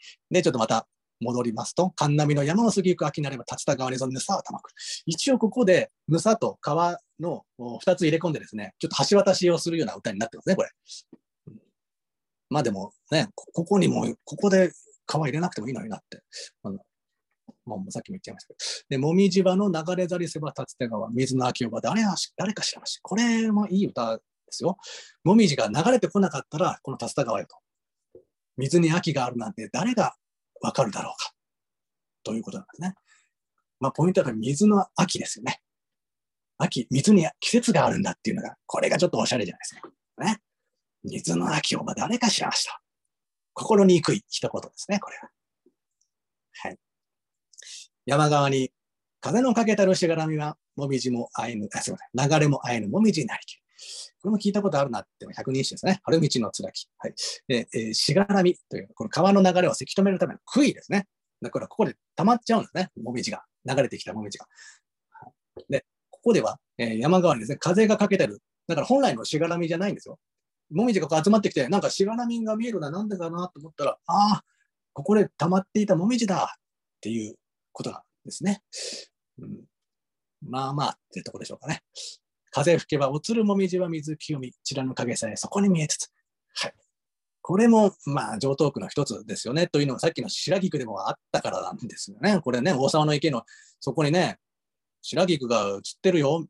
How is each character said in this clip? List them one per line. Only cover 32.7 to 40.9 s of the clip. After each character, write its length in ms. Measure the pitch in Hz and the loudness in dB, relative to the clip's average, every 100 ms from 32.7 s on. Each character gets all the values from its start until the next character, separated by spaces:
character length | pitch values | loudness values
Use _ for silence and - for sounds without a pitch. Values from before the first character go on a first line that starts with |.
す 80 | - | -10
ね。 120 | 180 - _ _ _ _ _ _ _ _ | -8 -8 _ _ _ _ _ _ _ _
ま 120 | 131 | -4
あ、 20 | |
ポ 140 | - 175 | 2 2
イ 40 | |
ン 20 | |
ト 80 | 190 | 2
は 60 | 135 | 0
や 60 | |
っ 20 | |
ぱ 60 | 110 | -2
り 60 | 117 | -4
水 200 | 143 208 | 4 4
の 200 | 202 - - | 4 2 0
秋 220 | 185 - | 0 -2
で 80 | - | -6
す 120 | - | -6
よ 60 | |
ね。 160 | - - _ _ _ _ _ _ _ _ _ - | -6 -8 _ _ _ _ _ _ _ _ _ -4
秋、 280 | 156 131 - | -2 -2 -2
水 240 | 131 208 | 2 6
に 120 | 202 156 - | 6 4 -4
季 100 | - | 0
節 220 | 240 233 | 2 4
が 140 | - 123 | 2 2
あ 40 | |
る 80 | - | 0
ん 40 | |
だ 100 | - | -2
っ 20 | - | -4
て 100 | 110 | -6
い 40 | |
う 20 | 98 | -6
の 60 | |
が、 120 | - - - | -8 -14 -8
こ 140 | - | -2
れ 100 | - | 0
が 80 | - | 2
ち 60 | |
ょ 40 | 180 | 2
っ 20 | |
と 80 | 120 | 2
お 60 | |
し 80 | 113 | 0
ゃ 60 | 123 | 0
れ 80 | 90 | -2
じ 40 | |
ゃ 40 | |
な 20 | - | -8
い 40 | |
で 40 | |
す 100 | - - | -16 -16
か。 120 | - _ _ - | -20 _ _ -4
ね。 160 | 175 214 _ _ _ _ _ | -2 -2 _ _ _ _ _